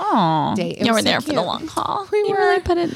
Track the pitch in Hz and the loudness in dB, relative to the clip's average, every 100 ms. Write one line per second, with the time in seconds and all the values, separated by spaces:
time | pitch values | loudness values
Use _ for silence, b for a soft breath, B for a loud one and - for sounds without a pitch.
0 | 403 285 165 160 143 - - - 247 220 | 0 2 2 2 0 0 -2 -2 0 2
1 | 214 - 285 294 349 - 320 - - - | 2 0 0 -2 -2 -4 -6 -6 -4 -4
2 | 392 415 415 392 370 359 349 349 339 | -2 0 0 2 2 2 2 0 0